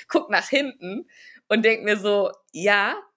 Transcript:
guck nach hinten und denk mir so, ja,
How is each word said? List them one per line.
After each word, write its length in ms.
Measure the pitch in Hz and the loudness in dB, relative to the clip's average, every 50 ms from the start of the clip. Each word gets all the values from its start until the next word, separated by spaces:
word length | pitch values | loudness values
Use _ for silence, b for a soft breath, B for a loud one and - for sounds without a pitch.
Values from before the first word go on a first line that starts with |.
| B B | B B
guck 200 | - 339 - - | -2 -2 -2 0
nach 200 | 208 180 - - | -2 -2 -2 0
hinten 580 | - 277 285 269 - - - 180 190 254 359 B B B B B B B B | 0 0 0 0 -6 -10 -10 -8 -8 -8 -10 B B B B B B B B
und 160 | - 214 220 220 | -2 0 2 4
denk 220 | 220 226 220 - | 2 2 2 0
mir 100 | 208 214 | -2 0
so, 360 | 208 185 208 202 202 196 - - - _ _ | 0 2 2 2 2 2 0 -4 -8 _ _
ja, 440 | - - 175 202 202 202 196 220 311 403 392 _ _ | -10 -2 0 2 2 2 2 0 -2 -6 -10 _ _